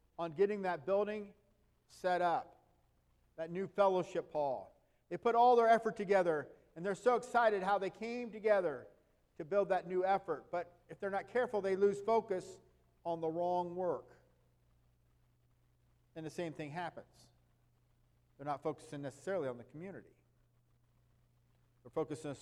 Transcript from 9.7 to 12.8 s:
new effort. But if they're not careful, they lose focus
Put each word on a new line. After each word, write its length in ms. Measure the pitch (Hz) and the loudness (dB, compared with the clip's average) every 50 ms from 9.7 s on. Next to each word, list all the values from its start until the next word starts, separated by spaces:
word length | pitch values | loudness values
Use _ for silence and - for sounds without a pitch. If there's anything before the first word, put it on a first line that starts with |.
| 190 180 165 | 0 -2 -2
new 180 | 175 185 180 180 | -2 -2 0 2
effort. 400 | 185 196 190 - 185 156 127 - - | 2 2 0 0 -4 -6 -6 -6 -6
But 200 | - 175 170 - - _ _ - | -6 -6 -6 -8 -12 _ _ -20
if 100 | 160 - | -12 -8
they're 100 | 202 196 | -6 -4
not 220 | 196 190 180 - | -4 -6 -6 -2
careful, 300 | - 247 247 240 226 208 | 0 0 0 0 0 -2
they 140 | 185 196 190 | 0 0 2
lose 240 | 185 202 202 196 202 | 4 4 2 2 0
focus 460 | - 220 226 220 214 - 190 180 143 - - - - _ _ _ | 0 2 2 2 2 0 -4 -4 -6 -8 -16 -20 -20 _ _ _